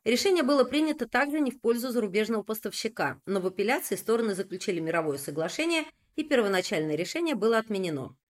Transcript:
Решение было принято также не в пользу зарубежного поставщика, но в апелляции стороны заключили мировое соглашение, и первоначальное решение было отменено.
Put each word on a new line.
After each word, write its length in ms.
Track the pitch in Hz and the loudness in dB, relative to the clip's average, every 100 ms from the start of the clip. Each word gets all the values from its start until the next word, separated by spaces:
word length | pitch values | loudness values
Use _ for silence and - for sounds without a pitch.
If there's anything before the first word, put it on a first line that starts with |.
Решение 400 | - 240 392 349 | 0 2 4 4
было 200 | 269 285 | 4 4
принято 440 | 254 294 311 302 226 | 4 2 0 -2 -2
также 320 | 247 285 311 | 0 0 0
не 100 | 262 | -2
в 100 | - | 0
пользу 300 | 233 233 254 | 0 0 0
зарубежного 540 | 233 208 196 214 226 | -2 0 0 0 -2
поставщика, 760 | 196 220 - - 165 - 143 - - | -2 -6 -6 -6 -6 -2 -4 -4 -4
но 140 | 196 | -2
в 80 | 185 | -2
апелляции 480 | 185 208 302 - 190 | 0 0 0 -2 -4
стороны 400 | - 226 226 190 | 0 0 2 -2
заключили 440 | 190 180 - 170 | -6 -6 -4 -2
мировое 380 | 160 165 156 139 | 0 0 0 -2
соглашение, 680 | 160 147 165 - 330 330 302 _ _ - | -4 -4 -2 -2 0 0 -2 _ _ -8
и 80 | |
первоначальное 720 | 311 262 202 185 - 175 156 151 | 2 2 4 0 0 -2 0 -2
решение 380 | 180 320 330 | -2 -2 -2
было 240 | 240 220 226 | 2 2 2
отменено. 580 | 226 196 180 143 127 - _ | 0 -4 -2 -4 -8 -14 _